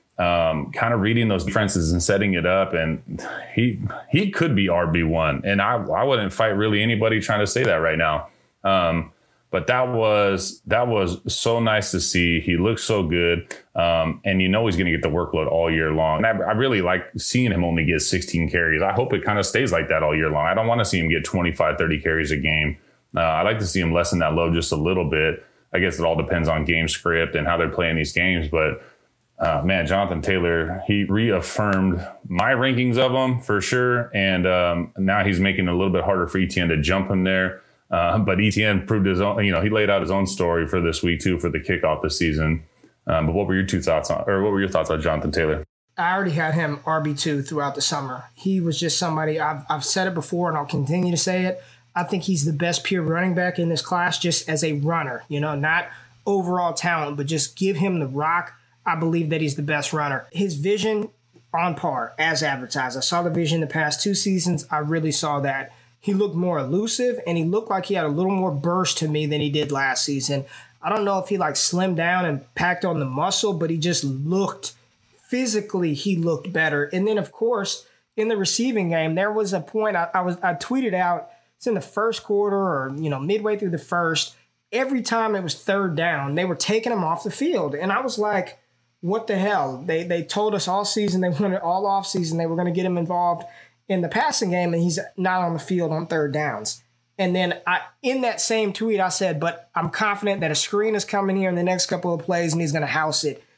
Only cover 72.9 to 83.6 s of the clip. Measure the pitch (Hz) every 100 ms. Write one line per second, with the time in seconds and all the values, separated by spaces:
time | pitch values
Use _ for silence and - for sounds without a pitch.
72.9 | 160 131 131 185 - 208 165 165 165 175
73.9 | 151 139 135 151 185 196 - - - _
74.9 | _ _ - - 247 247 208 208 185 170
75.9 | 143 202 170 170 143 185 160 160 147 143
76.9 | 185 208 208 147 - 233 220 196 - -
77.9 | _ _ - 220 208 190 - 254 214 175
78.9 | 165 160 170 208 214 196 185 - 214 214
79.9 | 180 170 190 180 175 180 170 - 262 233
80.9 | 180 175 170 - - _ _ 247 196 -
81.9 | 202 226 214 - 202 202 196 185 139 131
82.9 | 143 156 135 151 208 214 208